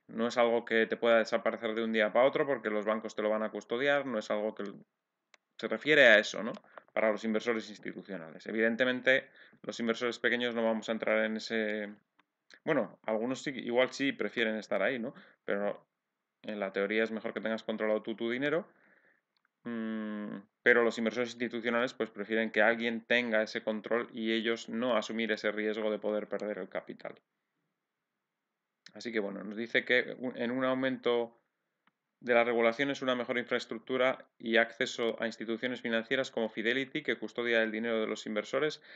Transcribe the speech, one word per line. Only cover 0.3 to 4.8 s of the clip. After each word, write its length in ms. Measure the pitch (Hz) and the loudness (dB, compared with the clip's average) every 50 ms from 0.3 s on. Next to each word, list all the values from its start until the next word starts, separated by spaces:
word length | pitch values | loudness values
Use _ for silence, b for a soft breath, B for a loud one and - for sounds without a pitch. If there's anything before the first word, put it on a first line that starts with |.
| 113 123 | 2 4
algo 260 | 120 117 113 117 113 | 4 4 4 2 0
que 220 | - 117 113 113 | 2 2 2 2
te 100 | 104 117 | 2 0
pueda 220 | - - 120 117 113 | 2 4 6 6 6
desaparecer 560 | 110 - - 113 - 113 110 104 113 113 110 | 4 4 0 0 0 0 -2 -2 -2 -4 -2
de 100 | 110 117 | -2 -2
un 80 | 110 113 | 0 2
día 220 | 110 107 107 95 | 2 2 4 4
para 100 | 117 123 | 4 4
otro 220 | 139 135 151 151 | 4 4 2 0
porque 240 | 139 139 120 110 110 | 0 0 -2 -2 -2
los 160 | 107 107 101 | -2 0 0
bancos 280 | 104 107 113 110 110 - | 0 -2 -2 -4 -6 -4
te 60 | - | -2
lo 80 | 107 107 | 0 0
van 140 | 107 110 110 | 0 0 -2
a 80 | 107 | -4
custodiar, 560 | 101 104 - - 117 120 135 143 143 143 135 | -6 -6 -6 -4 -4 -2 2 2 2 2 0
no 120 | 135 120 107 | -2 -2 -4
es 120 | 104 - | -2 -2
algo 240 | 107 107 107 110 104 | -2 -2 -2 -2 -4
que, 100 | - 107 98 - - | -4 -8 -8 -10 -12